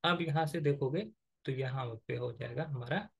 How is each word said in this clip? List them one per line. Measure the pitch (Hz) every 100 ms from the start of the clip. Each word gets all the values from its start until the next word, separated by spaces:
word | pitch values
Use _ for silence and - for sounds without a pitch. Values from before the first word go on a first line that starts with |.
अब | 170 170
यहाँ | 156 147 156
से | 170
देखोगे | 147 143 135 160 220 - _ _ -
तो |
यहाँ | 131 131 131 123 113 -
पे | 123
हो | 123
जाएगा | 120 120 120
हमारा | 156 131 120 170 214